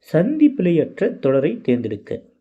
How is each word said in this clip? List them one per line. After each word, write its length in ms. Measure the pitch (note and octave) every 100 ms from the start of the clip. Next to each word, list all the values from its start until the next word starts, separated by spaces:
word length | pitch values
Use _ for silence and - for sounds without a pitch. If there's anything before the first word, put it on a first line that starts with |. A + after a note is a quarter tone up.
| -
சந்தி 400 | D#3+ G3+ D4+ D4
பிழையற்ற 640 | - F3 E3+ C3 - G3 -
தொடரை 340 | C3+ C3+ C#3+ - -
தேர்ந்தெடுக்க. 560 | B2 A2 G#2 - - - _